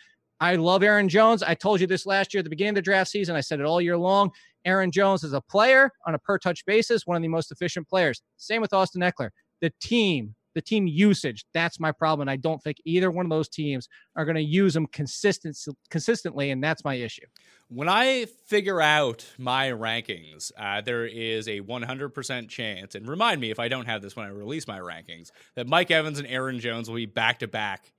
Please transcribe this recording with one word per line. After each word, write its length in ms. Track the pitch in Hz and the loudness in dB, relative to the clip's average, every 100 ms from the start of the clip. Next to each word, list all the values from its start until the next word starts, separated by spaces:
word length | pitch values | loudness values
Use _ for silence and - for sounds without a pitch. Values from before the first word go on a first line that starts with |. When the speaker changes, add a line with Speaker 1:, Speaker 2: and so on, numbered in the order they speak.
| _ _ _ - | _ _ _ -2
Speaker 1:
I 140 | 170 180 | 0 2
love 280 | 165 190 | 4 4
Aaron 240 | 208 208 196 | 6 4 4
Jones. 360 | 175 220 226 | 6 6 4
I 100 | 160 | 2
told 260 | 165 196 202 | 0 2 2
you 80 | 180 | 2
this 180 | 185 196 | 0 0
last 280 | 196 190 | 0 0
year 60 | 202 | -2
at 40 | |
the 60 | 160 | -4
beginning 220 | 151 202 | -2 -2
of 40 | 202 | 0
the 60 | |
draft 280 | 175 196 185 | 2 2 2
season. 280 | 208 180 165 | 0 -2 -2
I 40 | |
said 200 | 135 151 | -2 -2
it 40 | 143 | 0
all 140 | 170 | 0
year 180 | 175 175 | 2 0
long. 340 | 180 196 196 - _ _ 175 | 2 4 4 0 _ _ 0
Aaron 260 | 190 185 | 2 2
Jones 320 | 170 196 190 | 4 4 2
is 80 | 156 | 0
a 80 | 139 | -6
player 500 | - 196 233 262 269 - - | 0 4 6 8 6 2 -6
on 100 | 156 | -4
a 40 | |
per-touch 460 | - 196 185 170 - | -2 -2 0 -4 0
basis, 420 | 214 226 226 - | 2 4 0 0
one 80 | 170 | -2
of 60 | |
the 80 | 165 | 0
most 200 | 165 160 | -2 -4
efficient 380 | 147 175 - 160 | -4 -6 -6 -2
players. 340 | 190 165 117 _ _ | 2 2 0 _ _
Same 240 | - 226 | -4 -2
with 140 | 214 | 0
Austin 280 | 190 185 180 | 2 0 0
Eckler. 280 | 180 - 120 - _ _ | -2 -2 -6 -10 _ _
The 100 | 165 - | -4 -4
team, 540 | - 233 208 151 107 110 _ | -2 2 2 0 -4 -12 _
the 80 | 165 | -8
team 240 | - 220 190 | -2 0 2
usage, 600 | 151 208 196 143 107 - | 4 4 4 0 -8 -6
that's 260 | 165 170 - | -2 -2 -2
my 140 | 160 | -4
problem. 340 | 147 160 156 139 | 0 0 0 -2
And 40 | |
I 40 | 135 | -2
don't 260 | 160 156 | -2 -4
think 160 | - 147 | -6 -8
either 260 | - 170 185 | -2 2 2
one 160 | 175 175 | 0 -2
of 40 | |
those 180 | 156 156 | -2 -2
teams 400 | - 147 135 - - _ - | -4 -4 -4 -8 -18 _ -6
are 80 | 156 | -2
gonna 160 | 160 | 0
use 320 | 151 170 196 | 2 4 4
them 140 | 156 156 | 2 -2
consistent-, 680 | - 143 - 208 190 160 147 - 143 - | -4 -6 0 0 0 -4 -12 -12 -14 -8
consistently, 600 | 165 180 233 - 143 139 | -4 0 -2 -2 -4 -2
and 100 | 131 | 0
that's 220 | 147 160 | 0 -2
my 120 | 143 127 | -2 -4
issue. 300 | 117 - - _ _ _ - | -6 -10 -20 _ _ _ -16
Speaker 2:
When 160 | 123 151 | -4 2
I 380 | 202 262 262 220 - - | 4 4 2 -2 -10 -2
figure 340 | 208 196 185 | 0 2 2
out 420 | 151 151 139 113 - - | 4 4 2 -2 -12 -10
my 320 | 127 127 135 | -2 0 0
rankings, 800 | 117 113 117 113 87 78 78 - - | -2 -4 -4 -6 -10 -12 -16 -16 -10
uh, 240 | 101 101 | -6 -6
there 240 | 120 120 117 | -4 -4 -4
is 420 | 113 113 110 107 | -6 -4 -4 -4
a 120 | 104 | -8
one 240 | 98 120 | -8 -8
hundred 260 | 117 131 143 135 | -8 -8 -10 -10
percent 340 | 127 127 110 | -8 -8 -10
chance, 460 | - 113 95 98 101 | -10 -8 -10 -12 -14
and 120 | 110 | -10
remind 320 | 165 226 170 | -4 -2 -2
me 120 | 117 | -4
if 80 | 110 | -4
I 80 | 117 | -4
don't 180 | 131 117 | -4 -6
have 160 | 110 | -8
this 140 | 98 107 | -8 -14
when 100 | 101 | -12
I 40 | |
release 380 | 101 104 156 - | -12 -10 -10 -10
my 120 | 98 | -12
rankings, 500 | 90 82 82 85 85 - _ | -12 -14 -16 -20 -20 -20 _
that 140 | - 123 | -12 0
Mike 240 | 160 185 | 2 4
Evans 260 | 160 156 143 | 2 0 -4
and 100 | 139 | -6
Aaron 320 | 127 131 127 | -4 -4 -4
Jones 300 | 117 117 113 | -6 -6 -6
will 60 | 113 | -8
be 100 | 110 | -6
back-to-back 880 | 117 110 123 117 110 104 95 _ | 0 0 0 -4 -4 -6 -6 _